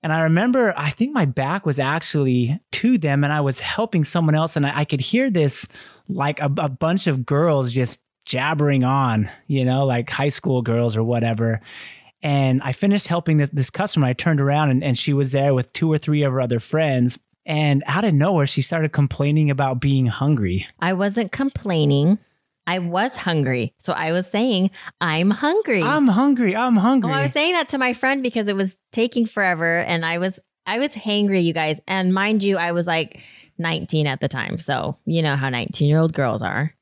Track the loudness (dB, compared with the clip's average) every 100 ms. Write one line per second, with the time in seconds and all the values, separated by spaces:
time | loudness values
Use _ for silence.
0 | -2 0 2 2 2 2 2 0 -4 -2
1 | -2 0 0 0 -2 -2 -2 -2 -2 -2
2 | -2 0 2 2 0 -2 _ -2 0 2
3 | 2 2 2 0 -2 -2 -6 -4 -2 0
4 | 0 0 2 2 0 0 0 0 -2 -2
5 | 0 0 2 2 2 0 -8 -10 -20 -20
6 | -10 -4 -4 -2 -2 -2 -2 -2 0 0
7 | 0 -2 0 2 2 2 0 0 -2 -4
8 | _ _ -8 -4 -2 0 2 4 2 2
9 | 2 0 -2 -6 -4 0 2 2 2 0
10 | -2 -2 -2 -2 -2 -2 0 0 2 0
11 | 0 0 0 0 -2 -2 -8 -20 -20 -20
12 | -20 _ -2 2 2 2 0 -2 2 2
13 | 0 -2 2 2 2 0 -4 -2 -2 0
14 | 0 0 0 2 2 2 2 2 0 -2
15 | 0 0 2 2 2 0 -2 -2 0 0
16 | 0 0 0 0 0 -2 -2 0 2 2
17 | 2 0 _ _ -6 0 2 2 0 0
18 | 2 2 2 2 0 0 -2 -2 -2 0
19 | 0 0 0 2 2 2 0 0 0 2
20 | 2 0 0 2 0 -2 -6 _ -4 0
21 | -2 -2 -4 -4 -4 -4 -2 0 2 2
22 | 2 0 _ _ _ _ -6 -4 -2 -2
23 | -2 -4 -2 0 0 0 -4 _ -6 -4
24 | -2 -2 -2 -2 0 2 0 -2 -20 _
25 | -2 2 2 2 0 0 0 0 2 2
26 | 4 4 4 2 2 0 2 4 4 2
27 | 2 0 0 0 0 0 -2 -2 -2 0
28 | -2 0 -2 -2 -2 0 -2 -4 _ -2
29 | -2 0 -2 0 0 0 0 0 0 -2
30 | -2 -2 -4 -4 _ _ -6 -2 -2 -4
31 | -2 0 2 2 2 0 -2 -4 -4 -2
32 | 0 2 2 0 2 0 0 -2 0 -2
33 | -2 -10 -20 -20 -20 -6 -4 -4 -2 -2
34 | -2 -2 -4 -4 -6 -6 -4 -4 -4 -8
35 | -4 0 0 0 -2 -4 -6 0 2 4
36 | 2 0 -2 -2 -4 -4 -4 _